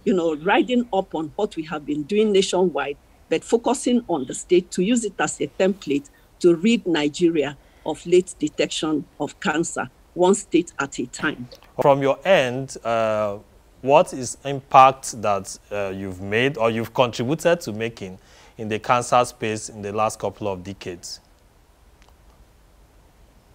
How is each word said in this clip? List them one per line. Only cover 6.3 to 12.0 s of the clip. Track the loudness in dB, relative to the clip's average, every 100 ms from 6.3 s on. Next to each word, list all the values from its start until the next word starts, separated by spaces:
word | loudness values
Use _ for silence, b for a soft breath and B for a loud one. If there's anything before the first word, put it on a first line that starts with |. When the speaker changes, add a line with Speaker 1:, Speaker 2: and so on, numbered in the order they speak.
| 2
Speaker 1:
to | 2
rid | 4 2 2 0
Nigeria | 0 -2 0 0 2 -2 -6 b b
of | -10 -8 2
late | 2 2 -4
detection | -4 -2 -4 -2 -2 -2 -4 -8
of | -10 -6
cancer, | -2 -2 -2 -6 -8 _ _
one | 2 2
state | 2 0 0 0 -4
at | -6 -6
a | -10
time. | -6 -6 -6 -12 -18 -10 2
Speaker 2:
From | 4 4